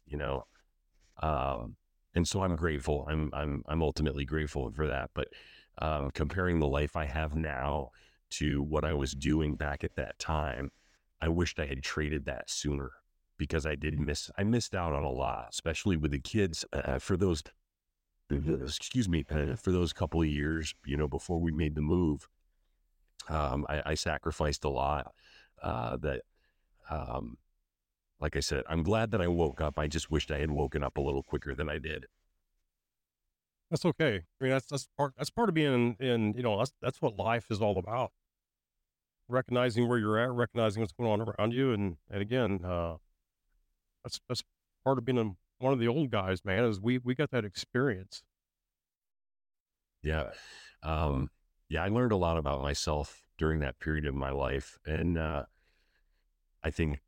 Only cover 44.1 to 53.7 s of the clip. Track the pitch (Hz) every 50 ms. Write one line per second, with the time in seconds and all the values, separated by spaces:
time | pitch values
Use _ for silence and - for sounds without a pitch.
44.1 | - - - - 123 - - _ _ _ _ _ _ _ - 135 135 127 117 135
45.1 | 131 120 113 104 90 - _ _ _ - 123 131 139 123 117 117 120 160 156 123
46.1 | 113 104 92 95 95 92 - 101 92 107 123 117 107 92 101 120 127 127 120 123
47.1 | 127 127 147 - - 120 107 101 - - - - - 123 135 139 101 92 95 -
48.1 | - - - _ _ _ _ _ _ _ _ _ _ _ _ _ _ _ _ _
49.1 | _ _ _ _ _ _ _ _ _ _ _ _ _ _ _ _ _ _ - 76
50.1 | 78 78 65 - - - - - - - - - - _ - 78 80 82 82 73
51.1 | 69 67 69 69 - _ _ _ _ _ _ - 80 78 87 98 107 120 127 117
52.1 | 107 92 90 82 82 82 73 69 71 67 67 71 73 - - 82 76 73 73 -
53.1 | - - _ _ _ - 80 78 80 78 73 67